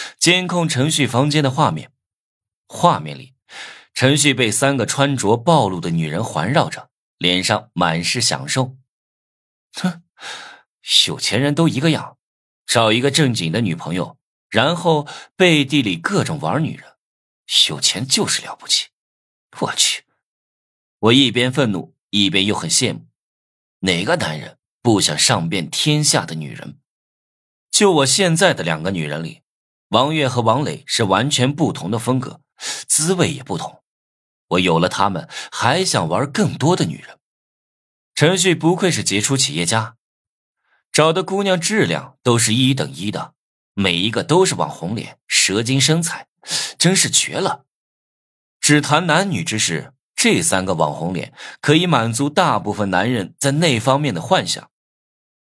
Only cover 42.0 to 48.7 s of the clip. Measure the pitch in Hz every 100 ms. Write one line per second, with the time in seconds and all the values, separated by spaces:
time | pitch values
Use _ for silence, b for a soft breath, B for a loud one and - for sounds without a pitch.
42 | - - 123 117 113 113 131 135 73 69
43 | 101 85 - _ _ _ _ - 95 85
44 | 107 110 82 170 185 87 76 - 85 117
45 | - - - - - 101 113 135 135 165
46 | 165 - - _ B B B - 175 190
47 | - - - 104 185 - _ _ _ _
48 | _ _ _ _ _ _ -